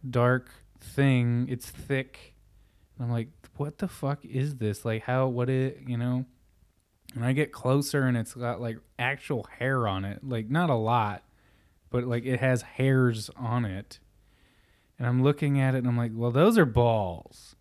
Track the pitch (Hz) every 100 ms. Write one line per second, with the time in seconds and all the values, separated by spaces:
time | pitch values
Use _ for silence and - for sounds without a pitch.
0 | 135 123 123 127 - - - - - -
1 | 139 127 120 120 127 123 - - - 135
2 | 131 - - _ _ _ _ _ _ -
3 | 120 117 113 - - - 147 - 190 -
4 | 139 143 - 131 147 131 107 101 117 110
5 | 117 127 131 123 123 131 131 131 131 120
6 | 123 127 131 _ _ _ _ _ _ _
7 | - 120 123 131 147 - 127 139 143 147
8 | 131 120 110 123 120 104 120 113 _ -
9 | 123 139 - 127 - - 127 131 110 95
10 | 98 - 135 117 110 156 175 120 110 120
11 | 104 92 _ _ _ _ _ _ - 123
12 | 123 120 127 123 131 123 - - 131 131
13 | 127 110 104 - 120 120 107 95 - -
14 | _ _ _ _ _ _ _ _ _ -
15 | 120 123 135 143 147 139 135 131 123 120
16 | 117 113 120 127 190 226 143 113 120 113
17 | 92 82 - - - -